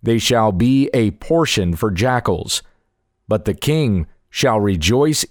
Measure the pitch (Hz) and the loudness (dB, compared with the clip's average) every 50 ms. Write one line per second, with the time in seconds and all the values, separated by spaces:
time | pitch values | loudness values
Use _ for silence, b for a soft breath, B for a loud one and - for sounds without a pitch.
0 | - 117 117 117 - - 127 117 110 110 98 90 113 123 131 135 135 143 - 131 | 0 0 0 0 0 0 0 2 2 2 2 2 2 2 4 2 2 2 0 0
1 | 113 104 - - - - 160 165 165 - - - 98 87 85 80 - 110 98 82 | 0 0 -2 -4 -4 -2 0 0 0 0 0 -2 -2 -2 -2 -2 -2 -2 -2 0
2 | 107 127 127 123 - - 95 80 - - - - - - _ _ _ _ _ _ | 0 0 0 -2 -2 -2 -4 -4 -4 -6 -8 -8 -8 -12 _ _ _ _ _ _
3 | _ _ _ _ _ - 107 107 - - 98 - - - 151 160 151 123 104 92 | _ _ _ _ _ -4 -4 -2 -2 -4 -4 -2 -2 -2 0 0 0 0 0 0
4 | 82 - - _ _ _ _ - - 131 113 110 101 104 98 87 76 85 113 127 | -2 -4 -10 _ _ _ _ -2 0 2 2 2 2 0 0 0 0 0 2 2
5 | 143 156 151 - - - | 2 2 0 -2 -4 -4